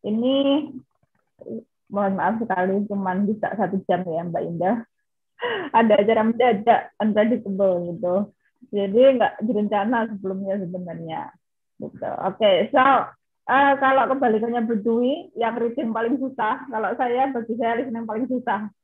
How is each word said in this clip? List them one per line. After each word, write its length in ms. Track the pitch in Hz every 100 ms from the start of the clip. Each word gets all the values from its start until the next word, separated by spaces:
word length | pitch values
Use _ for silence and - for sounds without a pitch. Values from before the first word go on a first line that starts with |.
| 202
ini 640 | 220 247 269 277 285 294 - - _ _ _ _ _ - 226 - _ _
mohon 240 | 202 196 190
maaf 240 | 180 226
sekali 400 | 226 180 190 196 202
cuman 400 | 202 190 185 202
bisa 240 | 214 -
satu 240 | 202 185 190
jam 240 | - 180 180
ya 160 | 160
Mbak 200 | 170 165 170
Indah. 280 | 170 180 233 - _ _ _ _ _
<laughs> 320 | 494 427 320 226
Ada 240 | 233 208
acara 220 | 208 226
mendadak, 720 | 220 233 247 202 226 220 - _
unpredictable 960 | 214 208 220 226 202 190 196 180 175
gitu. 400 | 175 175 185 208 _ _ _ -
Jadi 480 | 202 196 214 269 254
nggak 160 | 208 - 220
direncana 640 | 208 208 208 208 240 220
sebelumnya 480 | 202 190 190 196 202
sebenarnya. 720 | 175 180 175 165 165 160 147 _ _ _ _ _
Gitu. 320 | - - - - 190
Oke, 480 | 190 214 180 214
so, 80 | 269 262 254 - _ _ _ -
eh, 280 | 262 277 269
kalau 320 | 269 269 240
kebalikannya 560 | 269 254 220 233 240 226
Bu 160 | 220
Dwi, 480 | 226 226 247 320 - -
yang 160 | 226 233
reading 320 | 233 233 226
paling 240 | 220 233 247
susah. 480 | 262 - 220 262 262
Kalau 240 | 220 202 247
saya, 320 | 247 240 269
bagi 240 | 254 220
saya 240 | 220 226 233
listening 240 | 269 226
paling 240 | 226 220 254
susah. 400 | 254 240 202 208 _